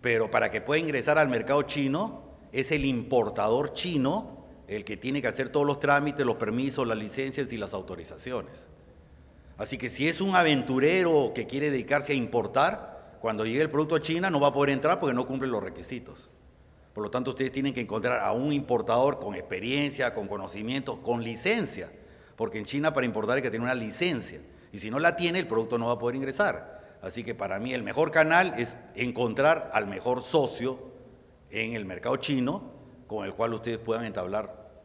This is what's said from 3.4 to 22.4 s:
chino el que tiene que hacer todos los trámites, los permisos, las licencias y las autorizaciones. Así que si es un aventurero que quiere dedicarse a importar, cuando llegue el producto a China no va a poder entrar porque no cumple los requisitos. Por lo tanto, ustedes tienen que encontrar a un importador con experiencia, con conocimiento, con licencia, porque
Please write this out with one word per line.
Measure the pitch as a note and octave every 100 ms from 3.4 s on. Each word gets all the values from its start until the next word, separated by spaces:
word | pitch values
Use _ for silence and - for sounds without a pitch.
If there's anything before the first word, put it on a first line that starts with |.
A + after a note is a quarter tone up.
| G#2+ A#2+ D3
chino | - F#3 D3+ C3 F#3+ C4 - - - -
el | G#2 G2+
que | G#2
tiene | B2 C#3+
que | B2
hacer | G#2+ B2
todos | D3+ D3
los | C#3+
trámites, | C#3+ C#3+ D3 C#3+ B2
los | A2
permisos, | G#2+ A#2 C3+ C3 A#2+
las | A2
licencias | G#2 A2 C3+ C3 B2
y | A2+
las | G2
autorizaciones. | F#2+ F#2 F2+ D#2+ - B2+ B2 F2+ - - - - - - - - - - -
Así | G#2+ B2+
que | B2
si | A#2 D3+
es | -
un | F#3+ F#3
aventurero | E3+ C#3+ B2 C3 C#3+ F#3 F3 D#3 A#2+ A2+
que | A2
quiere | C3 D3
dedicarse | C3+ - C#3+ C#3
a | C#3
importar, | A2+ A#2+ G#2 A2+ D#3+ G#3 - - - -
cuando | A2+ G#2+ A2
llegue | B2
el | D3+
producto | C#3 D3+ D#3+
a |
China | D#3 E3 F#3+
no | D#3
va | C#3+
a |
poder | C#3 C#3+
entrar | C3+ D3+ F3+
porque | D3+
no | B2 B2+
cumple | C3+ C3
los | A2+
requisitos. | F#2 - F2+ B2 F2 G2 - - - _ - - _
Por | -
lo | G#2
tanto, | B2 B2+
ustedes | C3 C3
tienen | C3+ C#3
que | B2
encontrar | G#2 G#2+ A#2+ A#2+
a | G2+
un | A2 C#3+
importador | C#3+ C#3 A#2+ - A#2 C3+ C#3
con | G2 G3+
experiencia, | - F#2 A2 C#3 C#3+ C#3+ B2
con | A2 G2+
conocimiento, | G2+ G2 G#2 A2 C3+ C3+ A2
con | - A#2+
licencia, | A2+ A2 F#3 A3 E3+ - F2 - - - -
porque | -